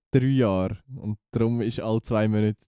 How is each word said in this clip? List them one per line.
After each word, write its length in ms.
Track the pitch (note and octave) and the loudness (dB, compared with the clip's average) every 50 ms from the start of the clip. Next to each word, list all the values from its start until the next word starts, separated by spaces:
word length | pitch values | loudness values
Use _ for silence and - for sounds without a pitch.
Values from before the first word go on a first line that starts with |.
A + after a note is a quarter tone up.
| _ - | _ 2
drei 160 | - C3 B2+ | 2 2 4
Jahren 520 | C3+ C3+ C3 A#2+ G#2 F#2+ F#2 F#2 G2 G#2 - _ C3 C3 | 4 2 2 2 2 2 0 -2 -2 -4 -8 _ -18 -16
und 220 | - - G#2+ G#2 - _ - | -10 -8 -8 -8 -8 _ -6
darum 280 | - A#2 A2+ A2+ A#2+ A#2+ | -2 0 0 0 0 0
ist 200 | A2 A#2 A#2 - | -2 -4 -4 -4
alle 200 | - A2 A2 A2+ | -4 -2 -2 -2
zwei 260 | - - A#2+ G#2+ G#2+ A2 | -2 -2 -2 0 2 2
Monate 280 | G#2+ G#2+ G#2+ G#2+ G#2 _ - | 2 2 2 0 -2 _ -10